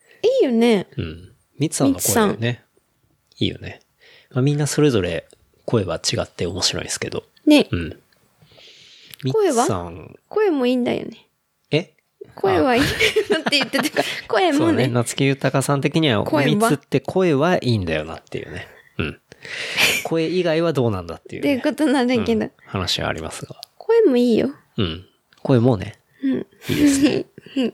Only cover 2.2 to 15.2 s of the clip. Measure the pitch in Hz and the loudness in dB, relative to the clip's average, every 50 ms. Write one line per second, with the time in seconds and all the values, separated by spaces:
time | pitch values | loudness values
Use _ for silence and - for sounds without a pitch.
2.2 | 214 196 104 104 113 117 120 - _ _ _ _ _ _ _ _ _ _ _ _ | 2 2 0 0 -2 -2 -2 -4 _ _ _ _ _ _ _ _ _ _ _ _
3.2 | _ _ _ - - 90 87 87 92 90 - - _ _ _ _ _ - - - | _ _ _ -4 -4 -4 -4 -8 -14 -16 -16 -18 _ _ _ _ _ -20 -20 -20
4.2 | _ _ - 131 127 143 147 147 151 139 - - 147 147 120 104 87 90 85 78 | _ _ -2 0 0 2 0 0 -2 -2 2 2 2 4 4 2 0 0 -4 -6
5.2 | - _ _ _ _ _ _ _ _ - - 113 95 - - - - - - 107 | -8 _ _ _ _ _ _ _ _ -2 0 0 0 -2 -4 -4 -4 -4 -4 -4
6.2 | 80 - _ - 98 87 95 107 - - - 80 76 - - - - - - - | -6 -6 _ -6 -6 -6 -4 -2 -4 -2 -2 -4 -6 -6 -8 -8 -8 -8 -8 -10
7.2 | - _ _ _ _ 302 302 285 - - - 87 82 76 - - _ _ _ _ | -12 _ _ _ _ 4 6 6 4 2 -2 -6 -6 -8 -12 -16 _ _ _ _
8.2 | _ _ _ _ _ _ _ - - - - - - - - - - - - _ | _ _ _ _ _ _ _ -20 -20 -20 -20 -20 -20 -20 -20 -20 -20 -20 -20 _
9.2 | - 131 135 440 415 359 269 226 247 - 101 180 175 - 170 - - - - - | -6 -2 0 2 2 2 2 2 0 0 -2 -4 -6 -10 -12 -14 -16 -18 -20 -20
10.2 | _ _ - 415 440 403 311 277 247 247 254 254 240 247 - - - - 226 - | _ _ -2 0 2 2 2 2 0 0 0 0 0 -2 -2 -4 -6 -10 -14 -18
11.2 | _ _ _ _ _ _ _ _ _ _ 147 151 196 - _ _ _ _ _ _ | _ _ _ _ _ _ _ _ _ _ -2 -2 -2 -4 _ _ _ _ _ _
12.2 | - - - - - 392 381 349 302 262 247 240 294 - 440 - 440 427 - 440 | -20 -20 -10 -4 0 0 2 2 2 2 2 2 0 0 0 0 0 0 0 0
13.2 | 392 - - 320 - - 285 285 - - - 269 254 302 - - - - - - | 0 0 -2 -2 0 0 0 0 0 0 -2 -2 -2 0 -2 -2 -4 -4 -6 -10
14.2 | - - - 415 196 339 285 285 330 330 311 - 160 123 117 123 117 - - - | -6 -2 0 2 2 2 2 2 2 2 2 2 0 2 0 0 -2 -2 -2 0